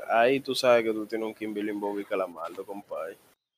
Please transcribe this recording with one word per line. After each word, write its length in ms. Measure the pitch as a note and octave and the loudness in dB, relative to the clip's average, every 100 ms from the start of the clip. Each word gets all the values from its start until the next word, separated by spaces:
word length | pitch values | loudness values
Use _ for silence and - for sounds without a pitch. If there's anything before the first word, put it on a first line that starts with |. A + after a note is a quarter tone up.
| - | 2
ahí 300 | A2+ A#2+ C3+ | 4 6 4
tú 160 | C3+ B2 | 0 2
sabes 280 | B2+ A#2+ | 6 6
que 100 | A2+ | 4
tú 120 | G#2+ G#2 | -2 -4
tienes 220 | A2+ A2 | -4 -6
un 80 | G#2+ | -6
Kimberly 360 | G#2+ G#2 G#2+ | -6 -4 -4
Bobby 320 | G#2 G2+ G2+ G2+ | -4 -4 -4 -4
Calamardo, 600 | G2 F2+ E2 E2 F2 F#2+ | -2 -4 -6 -10 -10 -10
compadre. 520 | G2+ - D#2 E2 A2 _ _ _ | -12 -10 -8 -8 -12 _ _ _